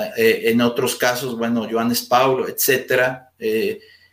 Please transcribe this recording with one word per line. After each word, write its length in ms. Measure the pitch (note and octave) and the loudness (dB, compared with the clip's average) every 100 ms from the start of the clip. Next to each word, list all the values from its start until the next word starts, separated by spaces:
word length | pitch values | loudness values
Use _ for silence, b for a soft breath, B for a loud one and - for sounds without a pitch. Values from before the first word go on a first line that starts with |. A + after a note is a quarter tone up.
| G#2+ A#2 | -6 2
eh, 260 | A2+ G#2+ A2+ | 4 4 2
en 160 | A#2 | 2
otros 340 | A#2+ C3+ B2 - | 2 0 -2 0
casos, 420 | B2 B2 C3 A2+ | 0 0 -4 -4
bueno, 300 | A#2 A#2+ G#2+ | -2 -2 -2
Johannes 320 | A2+ A#2 A#2+ | -2 -2 -4
Paulo, 460 | - A#2+ C3+ B2+ - | 0 2 4 2 -2
etcétera, 840 | - - B2+ - B2+ B2+ B2+ - _ | -2 0 0 0 0 0 -4 -14 _
eh, 440 | A2+ A2 G2+ - B B B | -2 0 -2 -4 B B B